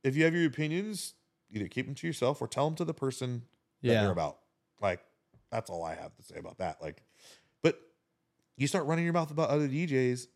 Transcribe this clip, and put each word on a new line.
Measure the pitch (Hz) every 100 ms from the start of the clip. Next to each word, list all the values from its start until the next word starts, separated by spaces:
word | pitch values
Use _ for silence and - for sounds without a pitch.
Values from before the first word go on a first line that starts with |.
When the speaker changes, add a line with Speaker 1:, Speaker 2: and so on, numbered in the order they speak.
Speaker 1:
If | 135 139
you | 160
have | 170
your | 165
opinions, | 143 151 165 214 196 - - _ _ _
either | 107 92
keep | - 131
them | 139
to | 165
yourself | 156 120 143
or | 123
tell | - 147
them | 160
to | 160
the |
person | 156 135 127 127 123 120 _ _ _
that | 123
Speaker 2:
Yeah. | 113
Speaker 1:
you're | 104
about. | 85 76 - _ _ _ _
Like, | 101 90 _ _ _ _ _
that's | 113 104
all | 87
I | 82 80
have | - _
to |
say | - 82
about | 82 -
that. | 90 -
Like, | 78 76 _ _ - - _ _
but | 165 - - _ _ _ _ _ _ -
you | 139
start | 196 147
running | 165
your | 170
mouth | 170 160
about | 151 156
other | 147 147
D | 139 175
Js | 135 127 123 -